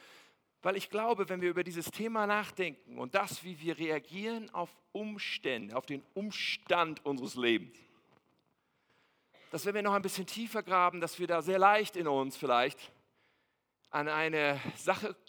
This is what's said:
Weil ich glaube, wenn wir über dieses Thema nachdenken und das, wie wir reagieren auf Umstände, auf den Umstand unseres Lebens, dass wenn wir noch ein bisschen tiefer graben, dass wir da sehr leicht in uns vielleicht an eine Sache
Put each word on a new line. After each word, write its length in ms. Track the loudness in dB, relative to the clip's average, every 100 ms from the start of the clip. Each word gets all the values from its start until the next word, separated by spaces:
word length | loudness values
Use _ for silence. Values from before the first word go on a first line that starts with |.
| -20 -20 -20 _ _ _
Weil 140 | -2 -2
ich 120 | -4
glaube, 400 | -2 0 0 -2
wenn 140 | -2
wir 80 | -2
über 140 | -2
dieses 260 | -4 -6 -8
Thema 360 | -6 -4 0 2
nachdenken 720 | 0 -2 -4 -6 -6 -14 -10
und 160 | -2
das, 300 | 0 0 -6
wie 160 | -12 -8
wir 180 | -6 -4
reagieren 680 | -2 -4 -6 -8 -6 -6 -8
auf 200 | -8 -8 -10 _
Umstände, 840 | -8 -8 -8 -8 -4 -2 -4 -4 -6
auf 80 |
den 180 | -6 -8 -8
Umstand 880 | -8 -6 -4 -4 -4 2 4 2 0
unseres 300 | -4 -2 -4
Lebens, 440 | 2 4 4 2 -20 _ _ _ _ _ _ _ _ _ _ _ _ _ _ _ _ -10
dass 160 | -6 -2
wenn 80 |
wir 80 | 0
noch 120 | 2
ein 80 | 2
bisschen 240 | 0 -4 -6
tiefer 360 | -6 -4 -4
graben, 400 | 2 4 4 2
dass 160 | -4 -2
wir 80 | 0
da 160 | 0
sehr 160 | 2 6
leicht 380 | 8 6 2 -2
in 120 | 2
uns 300 | 2 0 0
vielleicht 540 | 4 4 4 -2 -18 _ _ _ _ _ _ _ _ _ _
an 180 | -2 0
eine 500 | 0 0 2 2 0 -4 -4
Sache 380 | -2 -2 -2 -8